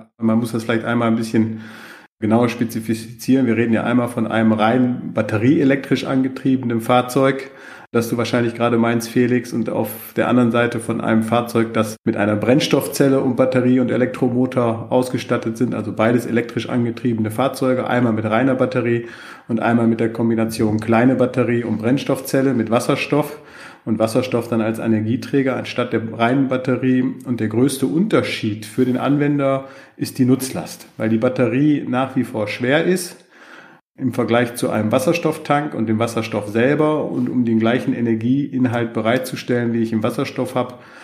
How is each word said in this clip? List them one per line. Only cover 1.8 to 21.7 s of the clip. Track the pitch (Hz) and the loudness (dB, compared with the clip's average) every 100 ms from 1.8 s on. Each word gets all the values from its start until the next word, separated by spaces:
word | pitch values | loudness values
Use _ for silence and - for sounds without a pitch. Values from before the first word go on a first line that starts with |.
| - - - _ | -20 -20 -20 _
genauer | 107 113 120 | 0 2 2
spezifizieren. | 113 117 113 110 110 - - - 131 120 | 0 -4 -4 -4 -6 -8 -6 2 2 4
Wir | 110 | 2
reden | 117 | 2
ja | 110 | 0
einmal | 117 120 120 | 2 0 0
von | 120 110 | -2 -2
einem | 113 110 | 2 2
rein | 107 110 127 127 123 - | 4 4 4 2 -2 -4
batterieelektrisch | 117 110 107 123 165 135 135 - 135 - | -4 -2 2 2 4 4 2 0 -2 0
angetriebenen | 131 131 - 139 127 120 113 | -2 -2 -2 0 0 0 -2
Fahrzeug, | 113 123 123 139 135 135 - - - - - | 2 2 2 2 2 0 -6 -16 -20 -20 -4
das | 117 110 | -2 0
du | 120 | -2
wahrscheinlich | 113 123 120 117 | 0 0 0 0
gerade | 120 117 | 0 2
meinst, | 117 117 113 | 2 0 0
Felix, | 127 120 123 - | 2 2 2 0
und | 120 - | -4 -2
auf | 110 110 - - 120 | -2 -4 -8 -6 -2
der | - | 2
anderen | 123 117 | 4 4
Seite | 120 120 120 | 2 0 0
von | 113 113 | -4 -2
einem | - 110 | 0 2
Fahrzeug, | 110 117 117 117 113 113 | 2 0 0 0 0 0
das | 110 - 117 | -2 -2 -2
mit | 110 | 0
einer | 104 104 | 0 2
Brennstoffzelle | 107 143 - 139 - - 139 135 | 4 4 4 0 0 2 2 4
und | 127 117 | 2 2
Batterie | 131 127 123 127 | 2 2 4 4
und | 120 | 2
Elektromotor | 120 117 - 127 123 127 131 117 110 110 | 2 0 0 0 2 0 0 0 -2 0
ausgestattet | 127 127 123 - 117 - 113 | 0 0 -4 -2 -2 -2 -2
sind, | 120 110 | -2 -2
also | 104 | -4
beides | 107 110 120 - | 0 2 2 0
elektrisch | 113 - 113 - | -2 -2 -4 -4
angetriebene | 127 120 113 123 113 107 | -2 -2 -2 -2 0 -2
Fahrzeuge, | 110 131 - 131 123 - | -2 -2 0 0 0 0
einmal | 123 120 | 2 2
mit | 110 107 | 0 0
reiner | 113 135 120 | 2 2 2
Batterie | 123 127 120 117 120 - - - - | 0 0 0 0 -4 -14 -18 -16 -6
und | 110 | -2
einmal | 117 117 113 | 2 4 4
mit | 113 | 2
der | 113 | 0
Kombination | 117 113 113 113 - 110 107 | 0 0 0 0 0 0 0
kleine | 110 113 127 | 2 4 4
Batterie | 123 127 127 120 120 | 4 2 0 0 0
und | 110 | -2